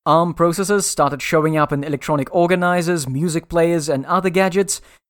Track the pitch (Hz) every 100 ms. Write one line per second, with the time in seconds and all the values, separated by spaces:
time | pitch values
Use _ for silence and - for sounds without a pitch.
0 | - 156 170 160 170 165 190 208 190 -
1 | 143 139 - 160 156 156 147 143 147 143
2 | - 151 131 175 170 180 180 175 170 175
3 | 135 131 170 160 - 170 170 170 151 139
4 | 135 180 185 175 190 180 190 - - _
5 | _